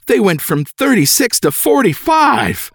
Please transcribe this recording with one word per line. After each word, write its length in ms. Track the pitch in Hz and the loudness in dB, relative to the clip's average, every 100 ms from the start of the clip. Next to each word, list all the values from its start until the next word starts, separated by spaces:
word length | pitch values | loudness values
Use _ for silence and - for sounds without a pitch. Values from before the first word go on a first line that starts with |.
| - | 0
They 120 | 254 | 0
went 220 | 196 160 | 2 0
from 240 | - 151 | -2 -4
thirty-six 720 | 147 - 285 247 143 - 262 - | -4 -4 0 2 2 0 -2 0
to 100 | 151 | -2
forty-five. 1200 | - 294 285 226 143 - 320 294 - 175 - - | -2 0 2 2 -2 0 2 2 0 -2 -6 -12